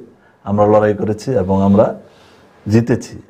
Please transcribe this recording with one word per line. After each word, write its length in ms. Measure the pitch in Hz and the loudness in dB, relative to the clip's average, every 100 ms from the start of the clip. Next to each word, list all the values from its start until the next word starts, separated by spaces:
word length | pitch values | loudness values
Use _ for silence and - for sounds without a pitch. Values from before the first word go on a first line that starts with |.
| - _ _ _ | -12 _ _ _
আমরা 220 | - 104 104 | -6 0 4
লড়াই 280 | 107 107 | 4 2
করেছি 340 | 98 104 107 - | 0 -4 -6 -4
এবং 300 | 107 92 95 | -4 -2 0
আমরা 240 | 98 101 135 - - _ _ _ _ _ - | 2 4 2 -2 -16 _ _ _ _ _ -2
জিতেছি। 540 | 110 117 113 - 92 | 0 0 -4 -4 -20